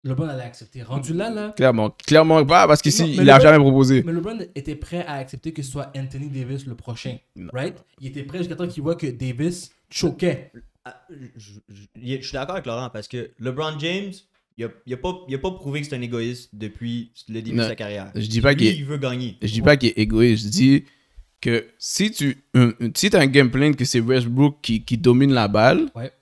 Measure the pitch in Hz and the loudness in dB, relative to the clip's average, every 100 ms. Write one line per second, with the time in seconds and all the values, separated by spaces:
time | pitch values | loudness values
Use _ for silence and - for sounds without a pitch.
0 | 135 131 160 131 120 - 113 131 110 139 | -6 -6 -6 -8 -14 -18 -20 -20 -10 -8
1 | 135 170 220 214 208 214 131 117 107 - | -6 -6 -6 -8 -10 0 2 2 -2 -6
2 | - 151 160 160 139 175 185 147 147 143 | 4 4 6 4 6 4 6 4 2 0
3 | 165 147 139 135 151 156 139 135 131 131 | 0 4 8 10 10 8 6 4 4 2
4 | 147 170 185 226 - 143 139 151 - 175 | 0 -4 -6 -10 -12 -12 -12 -12 -10 -10
5 | 156 139 131 131 160 156 135 143 135 139 | -10 -12 -12 -12 -12 -10 -10 -10 -12 -12
6 | 131 135 143 131 127 135 135 120 - 117 | -10 -10 -10 -8 -8 -8 -10 -14 -14 -12
7 | 131 120 _ - 92 123 160 - _ _ | -12 -14 _ -18 -12 -10 -10 -12 _ _
8 | 135 143 139 180 175 165 175 - 143 170 | -16 -14 -12 -10 -10 -8 -10 -6 -6 -4
9 | 147 117 131 120 160 180 - _ _ - | -6 -6 -8 -4 -6 -6 -16 _ _ -4
10 | 170 - 180 131 - 117 - _ 127 - | -4 -2 -4 -4 -12 -20 -20 _ -20 -20
11 | _ 147 120 117 104 104 _ 101 101 110 | _ -20 -20 -20 -20 -20 _ -20 -20 -16
12 | 123 131 135 131 143 180 127 117 123 107 | -10 -10 -8 -10 -8 -10 -8 -10 -10 -14
13 | 104 127 - _ 120 131 156 151 165 185 | -12 -12 -14 _ -10 -6 -8 -6 -6 -6
14 | 202 185 _ _ _ - 113 _ 120 123 | -10 -16 _ _ _ -14 -12 _ -12 -8
15 | 180 180 - 135 175 180 143 147 147 131 | -8 -10 -12 -8 -8 -8 -10 -10 -8 -10
16 | 120 120 113 120 - 104 107 - 117 120 | -8 -6 -8 -10 -16 -14 -14 -12 -10 -10
17 | 113 - - 110 110 117 110 110 104 104 | -12 -20 -14 -12 -6 -4 -4 -6 -10 -10
18 | 95 98 110 113 135 143 - 170 139 147 | -10 -8 -4 0 2 4 2 0 -8 -8
19 | 135 123 123 - 110 113 151 147 120 - | -6 -6 -10 -8 -6 0 2 4 2 0
20 | 107 110 120 110 104 107 131 139 - _ | 0 2 4 2 -2 2 4 4 0 _
21 | _ - _ _ 123 117 - _ - - | _ -20 _ _ -4 -4 -6 _ -10 -4
22 | 208 - 143 131 _ 127 120 - 117 - | -4 -2 -4 -4 _ 2 2 0 -6 -2
23 | 202 196 139 135 131 127 147 139 123 123 | 2 4 6 4 4 2 0 0 0 0
24 | 113 131 120 123 143 143 - 113 - 120 | 2 0 0 2 2 0 -4 -4 -2 2
25 | 123 123 139 127 104 107 120 294 302 117 | 4 6 4 4 2 4 4 4 -2 -8
26 | 127 _ | -14 _